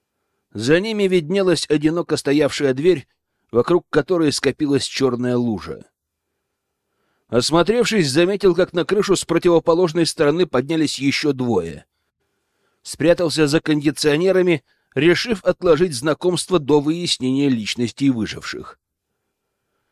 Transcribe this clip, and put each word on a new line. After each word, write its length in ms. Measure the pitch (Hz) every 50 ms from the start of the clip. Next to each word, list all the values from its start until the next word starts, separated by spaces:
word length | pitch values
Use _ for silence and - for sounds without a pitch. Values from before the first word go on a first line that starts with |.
| _ _ _ _ _ _ _ _ _ _
За 280 | - 104 107 127 156 175
ними 240 | 196 226 220 208 202
виднелась 640 | 190 185 180 156 147 190 202 190 185 170 147 - -
одиноко 480 | 151 151 147 160 165 175 160 - 156
стоявшая 560 | 139 - 143 139 151 147 135 - - 147 135 127
дверь, 340 | 135 147 180 180 143 - _ _ _ _ _ _ _ _ _
вокруг 360 | - 113 120 - 170 175 - _
которой 420 | - 151 143 - 185 170 165 147
скопилась 540 | - - - 139 - - 156 139 139 131 -
черная 520 | - - - 139 131 120 117 123 123 123
лужа. 480 | 123 123 120 110 90 - 82 67 52 - _ _ _ _ _ _ _ _ _ _ _ _ _ _ _ _ _ _ _ _ _ _ _ _ _ _ _ _
Осмотревшись, 840 | - 113 120 120 - 147 170 170 160 220 247 226 - 220 214 160 139
заметил, 460 | 123 156 175 180 208 190 - 190 170
как 180 | 175 180 - -
на 120 | 175 156
крышу 300 | - 190 208 185 - 185
с 100 | - -
противоположной 840 | - 165 165 160 175 170 160 - - 165 170 185 170 151 175 165
стороны 400 | 147 - - 156 143 151 170 180
поднялись 500 | - - 127 131 143 165 160 156 135 -
еще 360 | - 131 139 131 - - 147 139
двое. 520 | 123 127 120 113 92 85 82 82 76 - _ _ _ _ _ _ _ _ _ _ _ _ _ _ _ _ _ _ _
Спрятался 640 | - - - - 135 160 175 170 180 156 131 156 156
за 160 | 143 143 160
кондиционерами, 1040 | - - 156 151 139 151 143 - - 151 143 156 180 190 185 185 180 180 170 143 - _ _ _ _ _ -
решив 480 | 135 143 170 170 - - 240 226 190 -
отложить 500 | 180 180 - 175 180 160 143 185 190 147
знакомство 640 | 117 127 160 147 - - 180 180 156 - - 185 175
до 200 | 143 123 147 147
выяснения 680 | 139 151 160 175 175 - - - 127 127 131 139 143 143
личностей 600 | 131 113 104 98 - - 120 110 - - 139 139
выживших. 720 | 127 117 104 90 - 78 - - - 62 - - - _ _ _ _ _ _ _ _ _ _ _ _ _ _ _ _ _ _ _ _ _ _ _